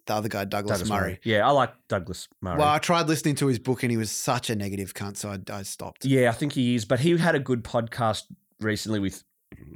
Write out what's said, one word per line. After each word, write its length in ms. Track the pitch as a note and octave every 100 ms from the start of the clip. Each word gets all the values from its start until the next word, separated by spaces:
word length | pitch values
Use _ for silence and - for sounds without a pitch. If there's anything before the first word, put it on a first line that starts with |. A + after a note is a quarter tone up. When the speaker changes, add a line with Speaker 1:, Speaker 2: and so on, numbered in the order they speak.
| -
Speaker 1:
the 80 |
other 140 | G#2+ G#2+
guy, 160 | G2+
Douglas 340 | G2 G2+ G#2 G#2
Speaker 2:
Douglas 100 | F2+
Speaker 1:
Murray. 100 | G2+ F2+
Speaker 2:
Murray. 100 | F#2
Yeah, 220 | A#2 G#2+ A#2
I 40 |
like 220 | C#3+ A#2+ - -
Douglas 400 | G2+ E2+ F2+ - _
Murray. 180 | F#2 F2
Speaker 1:
Well, 100 | D3
I 100 | D3
tried 300 | - E3+ D#3
listening 260 | D#3 D#3+ C#3
to 100 | C#3
his 100 | A#2+
book 220 | - B2
and 80 | B2
he 60 | A#2
was 140 | A2
such 360 | - - A#2 -
a 40 | A2
negative 380 | G2+ G2 F#2+
cunt, 220 | - G2+ G2+
so 140 | G#2
I, 80 | G2 G2+
I 100 | G#2
stopped. 420 | G2 - - -
Speaker 2:
Yeah, 240 | C3+ C3 B2
I 40 |
think 200 | A2+ D3
he 200 | C3+ B2 B2
is, 80 |
but 160 | G#2+ B2+
he 160 | D#3+ E3+
had 160 | E3 D#3
a 40 |
good 220 | C3 B2
podcast 600 | - B2 A#2 - A2+ G#2 - - _ _
recently 380 | G#2+ G#2 G#2 G#2+
with 220 | F#2+ - - _ _ - -